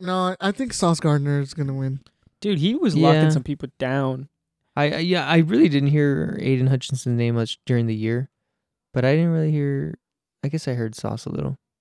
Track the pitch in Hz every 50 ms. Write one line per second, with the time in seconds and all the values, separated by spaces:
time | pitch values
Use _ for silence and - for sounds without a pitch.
0 | 180 185 185 185 185 180 190 - 190 196 202 - 262 240 - - 196 170 165 -
1 | - 156 147 147 139 143 143 143 139 135 - - 143 139 135 135 135 135 135 139
2 | - _ _ _ _ _ _ - - 208 196 147 147 202 240 320 359 220 156 156
3 | 165 165 160 156 156 156 156 147 120 - 143 - - 131 _ - 135 127 131 139
4 | 135 131 131 131 139 - _ _ _ _ _ _ _ _ - 139 147 147 - -
5 | 165 180 180 175 135 139 165 170 165 160 208 262 320 165 139 139 139 143 147 151
6 | 147 143 139 151 - - - - - 135 135 127 127 135 139 127 - - 135 127
7 | - 123 120 120 117 117 117 117 113 110 - - - - 127 117 117 113 110 107
8 | 107 110 117 123 135 - _ _ _ _ _ _ _ _ _ _ _ _ - 131
9 | 123 131 147 160 170 170 165 160 160 156 156 147 143 143 139 139 147 156 - -
10 | _ _ _ _ _ _ _ _ - 139 151 160 - 139 123 123 113 110 110 -
11 | - 110 110 113 - - - - 143 135 135 - _ _ _ _